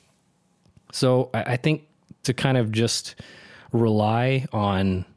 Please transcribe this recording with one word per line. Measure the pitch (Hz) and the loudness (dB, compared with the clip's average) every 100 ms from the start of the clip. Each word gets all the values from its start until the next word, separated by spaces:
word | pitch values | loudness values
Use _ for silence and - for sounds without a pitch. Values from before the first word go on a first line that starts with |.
| _ _ _ _ _ _ _ _ _ - | _ _ _ _ _ _ _ _ _ -2
So | 131 127 127 | 2 2 0
I, | 117 | -4
I | - 123 | -4 -2
think | 156 151 - _ - - | 0 -2 -6 _ -20 -10
to | - | -6
kind | 117 135 127 | -2 0 2
of | 110 | 0
just | 110 117 - - - - - - - - | 0 0 -2 -8 -16 -20 -20 -20 -20 -6
rely | 117 113 107 104 117 127 135 135 | 0 2 2 2 2 0 0 -2
on, | 110 101 95 98 92 - | -2 0 0 0 -2 -6